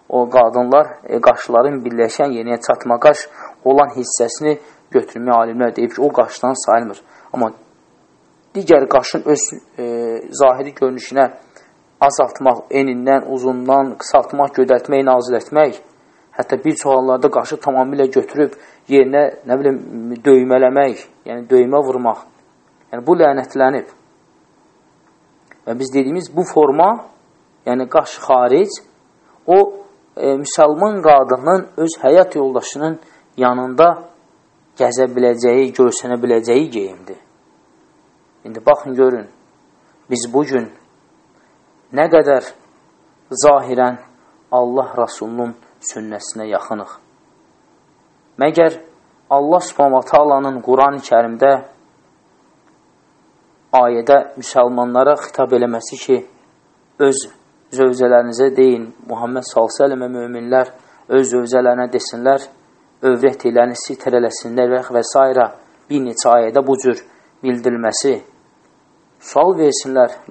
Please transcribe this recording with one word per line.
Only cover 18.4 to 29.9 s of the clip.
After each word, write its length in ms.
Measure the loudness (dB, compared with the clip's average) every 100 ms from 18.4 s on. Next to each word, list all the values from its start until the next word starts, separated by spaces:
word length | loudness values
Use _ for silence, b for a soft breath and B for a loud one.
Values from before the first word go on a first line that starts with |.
| -4 -4 b b 0
yerinə, 340 | 2 4 2 0 -2 -4
nə 140 | -2
bilim, 200 | 0 -2 -6 -12 -10 -4 4
döymələmək, 800 | 4 4 4 4 4 0 -2 -12 _ -16
yəni 220 | -14 0
döymə 340 | 2 4 2 0
vurmaq. 400 | -2 -2 -4 -8 _ _ _ _ _ _
Yəni 120 | -8 -2
bu 120 | 2
lənətlənib. 720 | 2 2 -4 0 0 0 -6 -16 _ _ _ _ _ _ _ _ _ _ _ _ _ _ _ -16 -10
Və 120 | -8
biz 140 | -4
dediyimiz 380 | -2 -2 -4 -6
bu 140 | -6 -2
forma, 420 | 2 2 4 2 0 -8 _ _ _ _ _ -6
yəni 180 | -6 -2
qaş 280 | 0 0 -4
xaric, 560 | 0 2 4 2 0 -6 -18 _ _ _ b b 2
o, 100 | 4 2 -2 -18